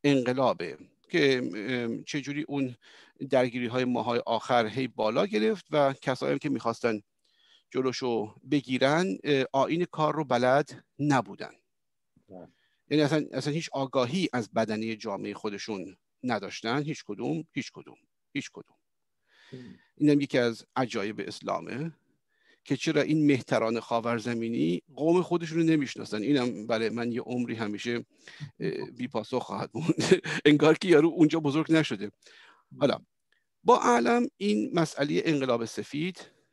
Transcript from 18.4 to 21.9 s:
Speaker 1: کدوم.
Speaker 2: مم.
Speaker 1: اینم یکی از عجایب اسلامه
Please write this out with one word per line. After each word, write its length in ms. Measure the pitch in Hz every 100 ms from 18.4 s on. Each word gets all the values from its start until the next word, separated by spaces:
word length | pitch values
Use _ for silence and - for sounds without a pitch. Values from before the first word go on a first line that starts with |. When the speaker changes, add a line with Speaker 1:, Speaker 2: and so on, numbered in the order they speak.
| -
Speaker 1:
کدوم. 220 | - - _ _ _ _ _ _ _ _
Speaker 2:
مم. 260 | 131 123 - _ _
Speaker 1:
اینم 240 | 147 143
یکی 160 | 139 135
از 280 | 120 113 - -
عجایب 480 | 123 110 101 110 -
اسلامه 640 | - 101 92 82 113 165